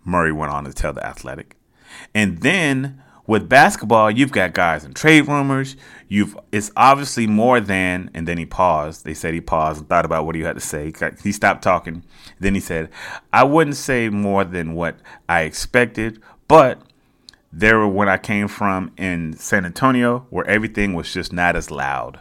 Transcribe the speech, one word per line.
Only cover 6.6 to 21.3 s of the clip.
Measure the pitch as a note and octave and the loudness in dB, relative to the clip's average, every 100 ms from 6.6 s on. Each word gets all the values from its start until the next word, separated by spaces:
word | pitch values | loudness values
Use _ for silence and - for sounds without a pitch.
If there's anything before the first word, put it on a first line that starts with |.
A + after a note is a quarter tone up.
| G#2 - | -6 4
obviously | B2 C#3 C#3+ - A2+ | 6 6 0 -2 0
more | G#2+ A#2 B2 | 2 4 2
than, | G2+ F#2+ F#2 F2+ F2+ | 2 -2 0 -4 -8
and | - E2 | -8 -6
then | E2+ | -6
he | D#2+ | -6
paused. | - F#2 D#2+ D2+ D#2 | 0 2 2 -2 -10
They | - | -12
said | D#2 E2+ | -8 -6
he | E2 | -6
paused | E2 E2 D#2 D#2 | -4 -2 -2 -4
and | D2+ | -2
thought | F2 | 0
about | E2 D#2+ D#2 | 0 -2 -4
what | E2 | -6
he | |
had | D#2+ | -6
to | - | -8
say. | - D2+ D2+ | -10 -8 -10
He | |
got, | D#2+ D#2+ - | -6 -8 -6
he | G#2 | -6
stopped | G2 G#2 - | 0 0 0
talking. | - F2 F2 E2 - - - - | 0 0 -2 -14 -16 -20 -20 -6
Then | F#2+ | -2
he | G2 | -2
said, | - E2 D#2+ - - - _ | -2 -6 -6 -12 -16 -16 _
"I | G#2+ | 4
wouldn't | C#3 D#3 D3+ C#3 | 4 4 2 -2
say | - B2+ A2+ | -4 -2 -2
more | G#2 G2+ G2 | -2 0 0
than | F#2 F2+ E2 | 0 -4 -6
what | E2 E2+ - - - - | -4 -6 -6 -20 -20 -2
I | E2+ | 0
expected, | D#2 - - B2 A#2+ A#2+ A2 A2 _ _ _ | 0 -6 -2 0 0 -2 -8 -8 _ _ _
but | D#3+ C3 A#2 _ _ _ _ - _ _ | 6 6 2 _ _ _ _ -20 _ _
there | D#2 G#2+ A2 | 2 4 6
were | G#2+ | 4
when | F#2+ G2+ | 0 2
I | F#2 | 0
came | - G#2 G2+ | 0 -2 -2
from | - G2+ F#2+ F#2 - | -4 -4 -2 -6 -8
in | F#2 F2 E2 | -6 -4 -6
San | D#2 - G#2 | -10 -4 -2
Antonio | F2+ F2 C3 B2+ B2 A#2+ - | -2 0 2 4 2 -2 -6
where | - - | -8 0
everything | G#2+ A2 A2 G2+ | 0 0 -2 -2
was | F2 D#2+ | -2 -6
just | F#2 E2+ | -8 -6